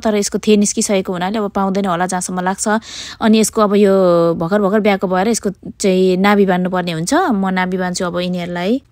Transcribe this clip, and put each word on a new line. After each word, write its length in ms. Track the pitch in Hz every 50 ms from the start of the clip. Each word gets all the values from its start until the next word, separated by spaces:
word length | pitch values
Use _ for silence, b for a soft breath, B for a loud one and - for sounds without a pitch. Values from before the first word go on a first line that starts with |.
| -
तर 120 | 226 208
यसको 220 | 208 202 - - 196
थे 180 | - 214 214
निस्किसकेको 540 | 202 208 196 - 233 214 - 208 190 185 - 185
हुनाले 240 | 175 180 190 214 226
अब 120 | 208 196
पाउँदैन 340 | - 202 196 196 190 202 196
होला 200 | 196 170 170 180
जहाँसम्म 340 | 180 185 180 180 - 185 180
लाग्छ। 280 | 180 185 196 - - 220 208 226 B B B B B B B B
अनि 180 | - 220 220 220
यसको 220 | 175 - - 220
अब 140 | 214 196 202
यो 180 | 202 208 196 196 196 185 180 175 170 170 170 165 170
भर्खर 200 | 170 165 202 214
भर्खर 180 | 202 185 208 220
ब्याएको 280 | 196 208 196 185 -
भएर 200 | 180 185 180 196
यसको 220 | 233 226 - - 202 185 - - 170 -
चाहिँ 420 | - - 196 185 185 185 185 180
नाभि 280 | 180 196 202 208 202 196
बान्नुपर्ने 460 | 190 180 180 180 180 180 185 175 175
हुन्छ। 220 | 165 160 170 - 277
म 360 | 330 381 320 226 196 190 190
नाभि 280 | 190 185 185 180 185
बान्छु 280 | 185 185 180 180 180 185
अब 140 | 175 175 175
यिनीहरूलाई। 640 | 180 180 180 180 170 175 175 175 180 196 240 277 - _